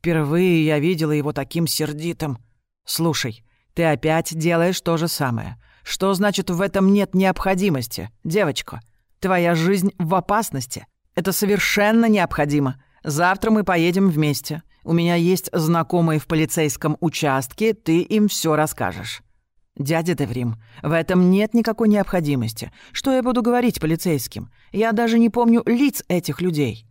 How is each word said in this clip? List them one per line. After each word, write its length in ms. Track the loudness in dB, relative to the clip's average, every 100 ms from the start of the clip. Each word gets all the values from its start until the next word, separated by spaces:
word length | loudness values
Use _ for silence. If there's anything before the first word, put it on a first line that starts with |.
Впервые 640 | 0 0 0 2 4 4
я 140 | 2 2
видела 340 | 0 0 0
его 220 | 0 -2
таким 320 | -6 -6 -2 -2
сердитым. 720 | -2 -4 -6 -8 -6 -6 -8 _ _ _ _ -10
"Слушай, 580 | -2 0 0 -4 -8 _ _ _
ты 100 | -2
опять 500 | 0 2 0 0 -2
делаешь 460 | -2 0 2 2 0
то 160 | -2 -2
же 120 | -2
самое. 500 | -2 -4 -4 -8 -16 _ _
Что 320 | -12 -2 0
значит, 340 | 2 0 0 -4
в 140 | -2
этом 300 | -2 2 4
нет 220 | 4 2
необходимости, 960 | 2 2 2 -2 0 0 -2 -6 -10 -12 _
девочка? 560 | -4 0 0 -2 -8 -16 -18 _ _ _
Твоя 360 | -2 0 2
жизнь 380 | 2 2 2 0 -2
в 160 | -2
опасности. 720 | -2 0 -2 -2 -8 -10 -14 -16 _ _
Это 180 | -6 -4
совершенно 760 | -2 0 0 0 2 2 4 4
необходимо. 760 | 2 2 0 0 0 0 -6 _ _
Завтра 460 | -6 0 2 2 2
мы 120 | 2
поедем 460 | 2 2 2 2 2
вместе. 540 | 2 0 -2 -6 -12 -12 _
У 100 | -2
меня 220 | 0 2 2
есть 340 | 2 0 0
знакомые 680 | -2 0 0 0 0 2 0
в 80 | -2
полицейском 680 | -2 0 0 -2 -2 -4 -2
участке, 720 | -4 -2 0 0 -4 -2 -2
ты 260 | -2 0 0
им 280 | 2 2 2
всё 280 | 0 0 0
расскажешь". 680 | 0 -2 -6 -6 -10 -12 _ _ _ _ _ -8
"Дядя 380 | -2 -2 0
Деврим, 420 | -2 -2 -4 -6 -6 -14 -10
в 100 | -2
этом 380 | -2 2 2 4
нет 220 | 4 2
никакой 360 | 2 0 0 2
необходимости. 840 | 2 2 0 0 -2 -2 -8 -14 _ -16
Что 200 | -6 0
я 100 | 0
буду 200 | 2 0
говорить 380 | 2 2 0 0
полицейским? 720 | -2 -2 0 -2 -4 -12 -14 _ _
Я 200 | -2 0
даже 260 | 2 2 4
не 100 | 4
помню 340 | 4 4 4 4
лиц 360 | 2 2 0 -2
этих 320 | -2 -2 -2
людей". 460 | -2 0 -2 -4 _